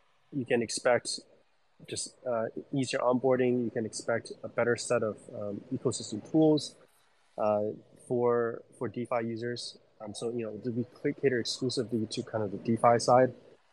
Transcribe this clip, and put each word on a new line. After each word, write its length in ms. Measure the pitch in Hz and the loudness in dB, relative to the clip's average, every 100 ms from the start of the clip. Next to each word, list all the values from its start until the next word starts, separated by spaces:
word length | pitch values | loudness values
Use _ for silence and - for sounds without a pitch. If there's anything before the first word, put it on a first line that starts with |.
| _ _ _ | _ _ _
you 140 | 147 120 | -8 -2
can 160 | 123 | 0
expect 580 | 113 - 131 120 - - - _ _ _ _ _ - | 0 -2 2 2 0 -10 -14 _ _ _ _ _ -12
just, 240 | 110 - - 127 | -10 -10 -8 -4
uh, 160 | 117 113 - - | -2 -2 -6 -4
easier 280 | 143 127 135 | -2 -2 2
onboarding. 640 | 123 127 131 127 127 123 | 2 4 4 4 4 2
You 80 | 117 | 0
can 140 | 123 110 | -2 -4
expect 440 | - - 117 - - | -6 -2 -2 -4 -12
a 60 | 110 | -6
better 260 | 117 117 117 | 0 0 0
set 260 | - 120 | 0 0
of, 160 | 110 101 - 117 | 0 -4 -10 -10
um, 260 | 104 101 - | -8 -8 -8
ecosystem 560 | 127 131 - - 107 - | -4 -2 -4 -6 -10 -2
tools, 440 | 160 156 151 - - _ _ _ _ _ - | 4 6 4 0 -12 _ _ _ _ _ -2
uh, 220 | 107 104 107 - - - - | 0 2 0 -6 -14 -20 -4
for, 540 | 123 120 120 117 117 - - | 0 2 2 0 -6 -14 -8
for 100 | 120 | -8
DeFi 380 | 123 120 123 117 | -6 -4 -4 -4
users. 520 | 113 120 120 - - _ _ | -6 -6 -8 -10 -16 _ _
Um, 140 | 107 | -14
so, 160 | 101 117 | -8 -6
you 160 | 120 110 | -4 -6
know, 260 | 107 123 | -6 -4
we 120 | 117 | -4
c-, 360 | 117 - 143 147 | -6 -4 -6 0
cater 200 | 135 123 | 0 2
exclusively 680 | 110 - 131 135 110 117 110 | -2 -4 -2 -2 -2 -2 -2
to 120 | - | -6
kind 200 | - 113 | -6 -4
of 80 | 104 | -4
the 60 | 95 | -4
DeFi 420 | - 113 120 117 | -2 4 6 6
side. 340 | 123 123 127 - - - _ | 6 6 6 2 -18 -20 _